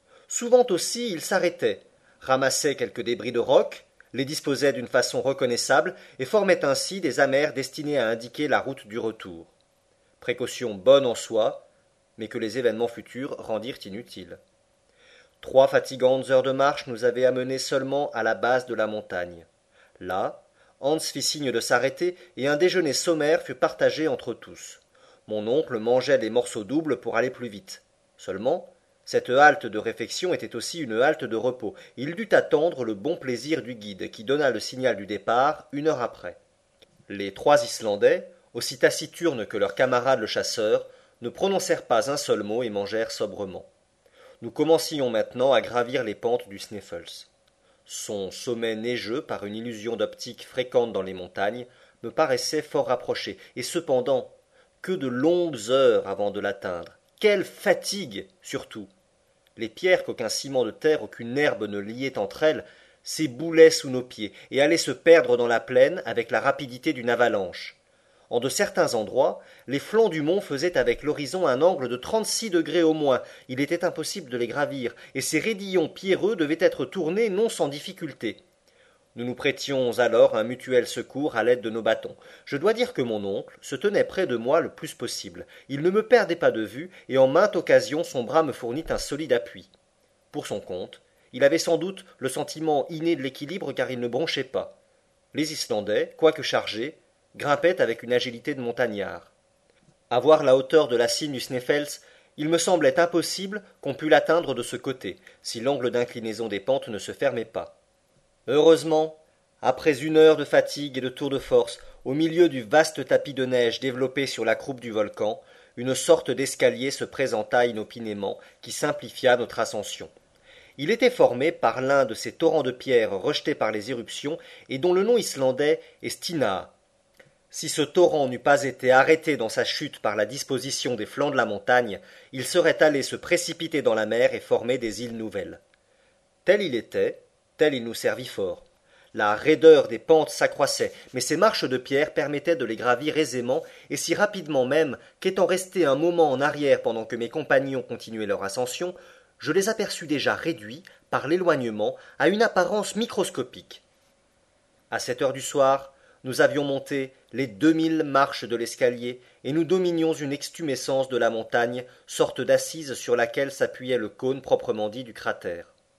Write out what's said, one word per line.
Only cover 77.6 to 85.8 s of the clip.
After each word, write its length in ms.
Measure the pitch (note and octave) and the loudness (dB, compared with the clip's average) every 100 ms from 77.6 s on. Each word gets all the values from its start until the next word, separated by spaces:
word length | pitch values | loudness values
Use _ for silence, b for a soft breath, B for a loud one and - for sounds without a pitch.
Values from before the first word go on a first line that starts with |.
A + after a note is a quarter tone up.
| D3 | -4
difficulté. 680 | C#3+ - - D#3 - A2 - _ _ b b b b b A#2 | -4 -14 -12 -12 -8 -8 -8 _ _ b b b b b -10
Nous 80 | |
nous 100 | B2 | -8
prêtions 640 | B2 C#3+ B2+ - C3+ B2 A2 | -4 -4 -4 -4 -2 0 2
alors 380 | A#2 A2+ C3+ A2+ | 4 6 6 4
un 80 | |
mutuel 440 | A2+ B2+ B2 B2 A2 | -2 -4 2 2 2
secours 500 | B2 - C3 D3 A#2 | -4 -8 -6 -4 2
à 60 | |
l'aide 180 | A2+ B2 | 2 2
de 80 | A2 | 0
nos 120 | A2+ | -2
bâtons. 360 | A2 A2 - - B B | 0 -2 -4 -14 B B
Je 140 | B C#3+ | B -2
dois 160 | F#3+ | 0
dire 200 | A3+ A#3+ | 0 -2
que 80 | - | -2
mon 220 | A#2+ G#2+ | -4 -2
oncle 340 | G2 A2 - - | -4 -6 -8 -16
se 160 | - C#3 | -12 -4
tenait 260 | G#3 F#3 | 0 0
près 240 | - - D#3+ | 0 -2 -2
de 80 | A#2 | -2
moi 240 | A#2+ D#3+ | 2 0
le 100 | A#2+ | 0
plus 240 | - D#3 | -8 -14
possible. 540 | - A#2 - F#2+ F2 - B B | -10 -10 -10 -12 -16 -20 B B
Il 120 | C#3 | -2